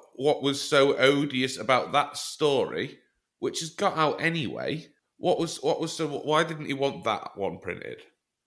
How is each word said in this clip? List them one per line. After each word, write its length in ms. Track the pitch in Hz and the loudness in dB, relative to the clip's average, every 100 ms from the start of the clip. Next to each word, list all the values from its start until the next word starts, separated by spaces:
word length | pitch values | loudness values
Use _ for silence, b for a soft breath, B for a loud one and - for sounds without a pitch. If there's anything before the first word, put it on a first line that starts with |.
| - - | -16 -2
what 260 | 139 143 | 0 2
was 200 | 135 139 | 0 -2
so 340 | - 147 139 - | 2 4 6 6
odious 600 | 131 143 143 127 131 104 | 4 4 2 -2 -2 -2
about 340 | 107 127 107 | 0 2 2
that 240 | 131 - - | 0 0 -4
story, 840 | - - 151 135 92 71 131 - _ _ _ - | -8 0 2 2 0 -2 -6 -8 _ _ _ -6
which 200 | - - | -4 -4
has 100 | 160 | -8
got 280 | - 202 151 | -2 0 2
out 240 | 156 - | 2 2
anyway? 680 | 165 165 113 57 64 147 - _ _ - | -2 -2 -4 -4 -4 -4 -8 _ _ -4
What 220 | 170 160 | 0 2
was, 180 | 165 - | 0 -2
what 180 | - 156 | -2 -2
was 100 | 160 | -2
so, 140 | - 156 | -4 -4
why 360 | 139 - 151 | -4 2 2
didn't 240 | 165 151 151 | 2 -2 -6
he 60 | |
want 300 | 139 139 - | -2 0 0
that 340 | 92 104 - - | -2 -2 -4 -4
one 220 | 95 90 | -4 -4
printed? 420 | 92 90 - - - _ _ _ | -8 -8 -8 -12 -16 _ _ _